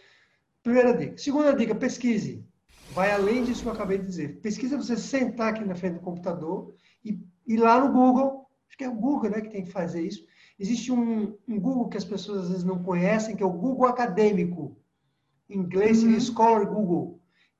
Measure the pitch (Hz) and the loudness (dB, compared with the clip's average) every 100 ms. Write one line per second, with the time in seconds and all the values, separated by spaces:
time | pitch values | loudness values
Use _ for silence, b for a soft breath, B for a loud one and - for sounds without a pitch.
0 | B B B B _ _ 233 247 240 - | B B B B _ _ 2 4 6 4
1 | 139 - 285 285 294 240 214 208 254 - | -2 -6 -2 2 2 2 0 0 -2 -2
2 | 247 202 139 120 - _ _ _ - 170 | -2 0 -2 -10 -16 _ _ _ -10 0
3 | 196 202 196 254 240 226 240 214 185 196 | 0 2 2 2 0 -2 -6 -6 -2 -2
4 | 190 175 143 - 214 - 254 269 214 226 | -4 -6 -8 -6 -8 -6 -4 -4 -4 -4
5 | - 269 226 226 220 220 196 175 185 170 | -2 -2 -2 -2 -4 -2 -6 -4 -6 -6
6 | 185 175 180 151 160 202 - B B B | -8 -8 -6 -6 -6 -8 -10 B B B
7 | 214 - - _ - 220 226 247 269 247 | -10 -10 -10 _ -4 4 6 6 6 6
8 | 254 254 269 - - _ _ - 262 220 | 6 6 2 -2 -16 _ _ -12 -10 -4
9 | 254 254 214 214 214 196 175 196 160 170 | -2 0 -2 -4 -6 -10 -10 -6 -6 -4
10 | 180 - b b b b 196 240 254 247 | -6 -8 b b b b -4 -2 0 0
11 | 233 220 196 - - 202 254 254 220 208 | 0 0 -4 -8 -6 -4 -2 -2 -2 -4
12 | - 196 - 202 180 185 180 180 185 175 | -6 -8 -6 -6 -4 -2 -2 -2 -2 0
13 | 185 214 214 196 190 175 247 254 247 247 | 2 2 0 -2 -2 0 -4 2 2 2
14 | 233 180 214 185 175 170 139 - _ _ | -2 2 2 2 -2 -4 -10 -14 _ _
15 | _ _ _ _ _ 196 175 185 220 226 | _ _ _ _ _ -6 -2 2 4 6
16 | 226 - - - 226 214 185 214 175 156 | 6 4 2 4 6 6 2 0 0 0
17 | 127 - _ _ _ | -2 -12 _ _ _